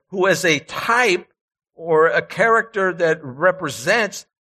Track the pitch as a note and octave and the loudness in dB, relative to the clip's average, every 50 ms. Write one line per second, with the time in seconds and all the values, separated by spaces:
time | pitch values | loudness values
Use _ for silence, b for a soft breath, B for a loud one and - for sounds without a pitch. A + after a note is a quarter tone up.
0 | _ _ F#3 F#3+ F3+ F#3+ F3 C3+ - E3+ D#3 C#3 - _ - - - - A3+ A#3+ | _ _ -4 0 2 2 2 2 2 0 0 0 -2 _ -12 -10 -2 0 0 2
1 | B3 G#3+ F3+ F#3 F3+ _ _ _ _ _ _ _ _ _ _ _ E3 E3+ D#3+ D#3 | 2 2 0 -2 -4 _ _ _ _ _ _ _ _ _ _ _ -4 0 2 4
2 | D#3+ E3 C#3+ E3 E3 - - - G3+ A3+ A3+ A3+ A3 A3 _ G3 F#3+ F#3 F3 E3+ | 4 4 2 0 -4 -4 -2 0 2 2 2 2 0 -2 _ -2 -2 -2 -2 0
3 | E3+ D#3+ D#3+ D#3+ D#3+ C3+ B2 C#3 E3+ F#3 F3+ F3+ F3 D3 A#2 G#2+ A#2 F3+ G#3+ A#3+ | 0 0 0 -2 -6 -16 -10 0 0 0 0 0 -6 -8 -8 -6 -2 -2 0 0
4 | G#3+ F#3+ - - - _ _ _ | 0 -4 -6 -12 -18 _ _ _